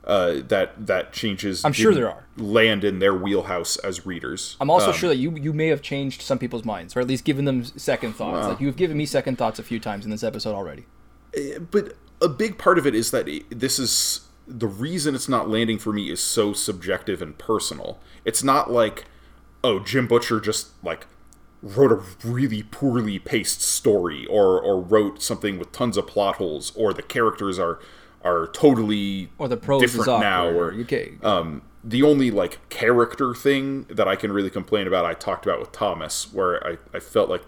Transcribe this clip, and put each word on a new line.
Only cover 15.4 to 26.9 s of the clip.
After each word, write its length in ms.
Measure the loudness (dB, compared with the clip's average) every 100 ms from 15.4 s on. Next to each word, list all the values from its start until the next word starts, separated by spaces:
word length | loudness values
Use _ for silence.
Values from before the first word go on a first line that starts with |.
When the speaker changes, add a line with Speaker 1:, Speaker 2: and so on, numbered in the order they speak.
| 2
Speaker 1:
landing 300 | 0 0 -2
for 140 | -2
me 180 | -4 -4
is 100 | -4
so 320 | -2 2 0
subjective 680 | 0 -4 -6 -4 -4 -2 -6
and 160 | -6 -12
personal. 640 | -2 -2 -2 -6 -10 -12 -18 -8
It's 180 | -4 -2
not 280 | 2 2 2
like, 320 | 2 2 0 -18 -20 -20 -20 -20 -2
oh, 160 | 0 0
Jim 300 | 0 -2 4
Butcher 320 | 2 2 -2
just, 300 | 0 -4 -6 -10
like, 240 | -8 -8 -12 -20 -20 -20 -20 -20
wrote 300 | -6 4 6
a 100 | 6 0 -12 -6
really 380 | -2 -2 -2
poorly 560 | -8 -2 0 0 0 -4
paced 420 | -2 -2 -2 -4
story, 640 | -2 0 4 4 2 -4 0
or, 340 | 4 6 6
or 200 | 2 0
wrote 420 | 4 4 4 -2
something 380 | -6 -2 -2 -4
with 100 | -10
tons 260 | -2 0 0
of 120 | 0
plot 280 | 0 0 0
holes, 360 | -4 -4 -8
or 180 | -2 0